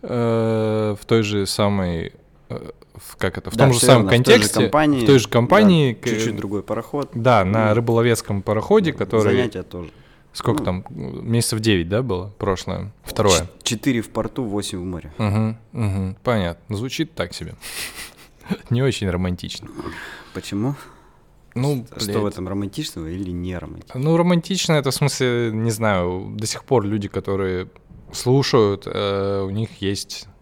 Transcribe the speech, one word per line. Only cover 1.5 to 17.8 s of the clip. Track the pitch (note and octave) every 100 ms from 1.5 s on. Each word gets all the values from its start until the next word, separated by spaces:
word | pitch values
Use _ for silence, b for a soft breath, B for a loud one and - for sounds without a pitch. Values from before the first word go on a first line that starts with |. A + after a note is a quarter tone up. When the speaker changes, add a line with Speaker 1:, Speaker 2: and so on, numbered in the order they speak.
| - G#2 G2+ F#2 E2+ E2+ - _ _ _
Speaker 1:
э, | - - - _ -
в, | - -
как | F#2+ -
это, | -
в | -
Speaker 2:
Да, | C3+
Speaker 1:
том |
же | A#2+
Speaker 2:
все | -
Speaker 1:
самом | B2+ G2
Speaker 2:
верно, | A#2+
в |
той | B2+
же | A#3+
Speaker 1:
контексте, | G#2 -
Speaker 2:
компании. | A2 D3 D#3 C#3
Speaker 1:
в | A#2+
той | C3+
же | A2
компании, | A#2+ A#2+ F#3+ G#3 E3+ C#3
Speaker 2:
Да, | G#2+
Speaker 1:
к-, | B2
Speaker 2:
чуть-чуть | A2 A2+ G#2
другой | G2+ G2+
пароход. | F#2+ G#2+ A2+ D3 C3+
Speaker 1:
да, | A#2+ A#2 A#2
на | F#2 A2 G#2+
Speaker 2:
Ну, | G#2+
Speaker 1:
рыболовецком | A#2 A2+ A#2 A2+ - G2+
пароходе, | F#2+ G#2+ - G#3+ F3
который | - G2 A2+
Speaker 2:
занятия | G#2 G2 A#2 F#2
тоже. | F2+ F2+ D#2+ b b b b
Speaker 1:
Сколько | - - D3
Speaker 2:
Ну, | G2+
Speaker 1:
там, | F2+ -
месяцев | - C#3 C2+ - A#2 A2+ A2
девять, | A2 G2 E2+
да, | G2+
было | C3 F#2 G2 -
прошлое? | G2+ F#2 - F#2 G2 -
Второе. | - - G#2 F2
Speaker 2:
Ч-, | E2+ - - A2
четыре | - A#2+
в | G#2+
порту, | A2+ A2 -
восемь | A#2+ G2+ G2 F#2+
в |
море. | F2+ E2+ D2 -
Speaker 1:
Мгм, | G#2+ G#2 A2 A2+ -
мгм, | A2+ G#2+ G2 F#2+ G2
понятно. | - A2+ F2 E2+ - G#2
Звучит | B2+ - D#3+
так | - F2
себе. | - D#2+ - B B